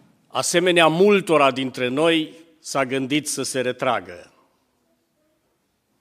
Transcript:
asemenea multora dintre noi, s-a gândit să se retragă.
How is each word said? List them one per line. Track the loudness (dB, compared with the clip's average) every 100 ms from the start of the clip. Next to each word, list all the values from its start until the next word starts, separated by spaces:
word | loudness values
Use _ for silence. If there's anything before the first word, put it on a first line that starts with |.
| _ _ _
asemenea | -6 -2 0 2 4 4
multora | 4 4 4 2 2 2
dintre | 0 -6 -6 -4
noi, | 0 0 0 -2 -12 _ _
s-a | -8 -4 -4
gândit | -4 -4 -4 -4
să | -8
se | -6 -6
retragă. | -6 -4 -2 -4 -6 -18 -20 _ _ _ _ _ _ _ _ _ _ _ _ _ _ _ _ _